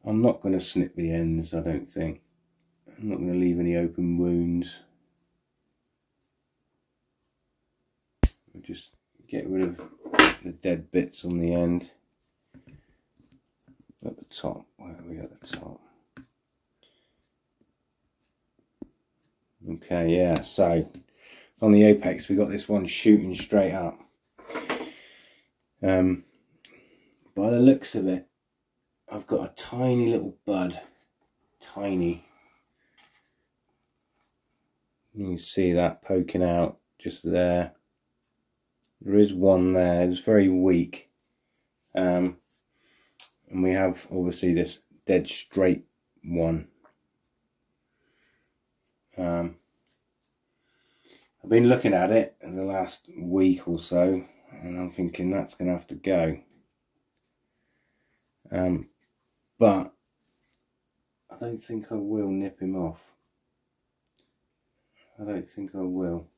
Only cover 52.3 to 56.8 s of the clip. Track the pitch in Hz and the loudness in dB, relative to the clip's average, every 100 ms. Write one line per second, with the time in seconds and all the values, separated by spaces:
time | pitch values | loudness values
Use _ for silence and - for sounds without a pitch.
52.3 | _ 90 92 95 95 90 - - - 87 | _ -12 -8 -6 -4 -6 -10 -18 -12 -2
53.3 | 95 95 92 - 85 - 87 92 95 92 | 2 4 2 -2 -8 -2 2 2 0 -6
54.3 | _ _ - 85 90 90 - 87 - 90 | _ _ -18 -12 -8 -8 -6 -6 -4 -2
55.3 | 95 - - 90 87 - 78 98 92 80 | -2 -6 -6 -4 -4 -8 -8 -2 0 0
56.3 | 78 _ _ _ _ | -4 _ _ _ _